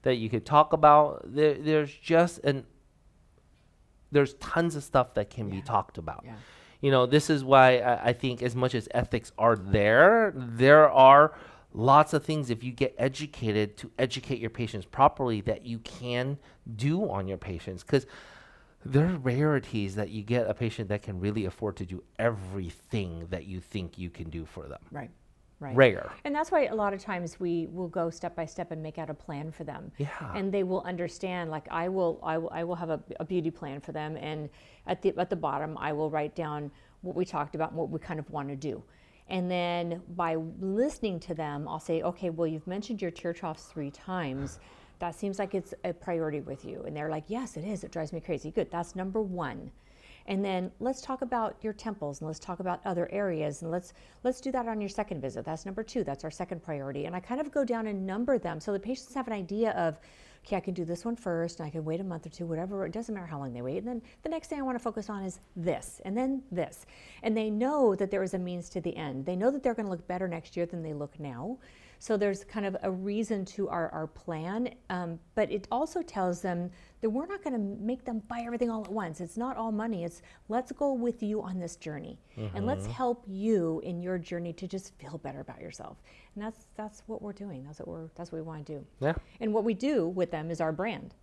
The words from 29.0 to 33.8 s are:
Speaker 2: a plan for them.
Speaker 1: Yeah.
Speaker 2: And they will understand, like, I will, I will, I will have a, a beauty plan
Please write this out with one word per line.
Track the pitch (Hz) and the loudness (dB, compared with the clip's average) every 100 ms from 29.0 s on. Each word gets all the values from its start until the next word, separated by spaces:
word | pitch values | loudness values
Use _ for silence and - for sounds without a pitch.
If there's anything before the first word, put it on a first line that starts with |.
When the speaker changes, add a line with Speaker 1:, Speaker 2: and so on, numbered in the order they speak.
| 156 | -10
Speaker 2:
a | |
plan | 151 - 143 156 | -10 -10 -8 -8
for | 151 | -10
them. | 156 - - - | -10 -10 -14 -6
Speaker 1:
Yeah. | 143 - 151 208 | -6 -6 -8 -4
Speaker 2:
And | 196 | -2
they | 196 | 0
will | 185 185 | 0 -2
understand, | - 175 175 - 190 180 165 | -4 -6 -6 -6 -6 -4 -4
like, | 156 - | -6 -6
I | 165 175 | -4 -2
will, | 190 175 - | 0 0 0
I | - 160 | -4 -4
will, | 165 | -4
I | 160 | -6
will | 170 175 | -4 -4
have | 165 | -4
a, | 156 - - | -4 -6 -10
a | |
beauty | 170 180 165 | -2 0 -2
plan | 165 151 139 | -6 -10 -10